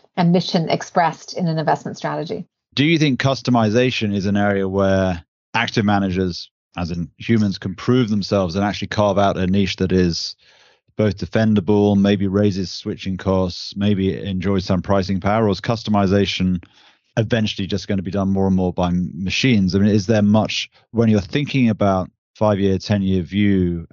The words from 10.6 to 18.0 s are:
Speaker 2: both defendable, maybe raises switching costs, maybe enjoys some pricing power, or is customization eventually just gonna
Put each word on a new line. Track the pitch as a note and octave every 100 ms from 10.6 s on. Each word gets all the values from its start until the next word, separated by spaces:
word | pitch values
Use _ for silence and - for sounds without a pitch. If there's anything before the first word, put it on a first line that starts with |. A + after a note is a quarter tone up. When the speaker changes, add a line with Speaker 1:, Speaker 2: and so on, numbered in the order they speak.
| _ _ _ -
Speaker 2:
both | G#2+ F#2
defendable, | F2+ A2 A2 G#2 F2 G#2 G#2 G2+
maybe | G2+ G#2 G2
raises | G2 G#2 F#2+ F2+
switching | - G#2+ - G2 F#2
costs, | - F#2+ F#2 - - G2
maybe | G2+ G2 F#2+ C2
enjoys | G2 F#2+ F2+ G2 F#2
some | F#2
pricing | E2+ G2 F2+ F#2+
power, | G2+ G#2+ A2
or |
is | F#2+
customization | - A2+ - G#2 G2 G2+ F#2+ - F#2 F2 - _ _ _ _ -
eventually | G#2+ A#2 G#2+ - F#2+
just | G2 -
gonna | G2+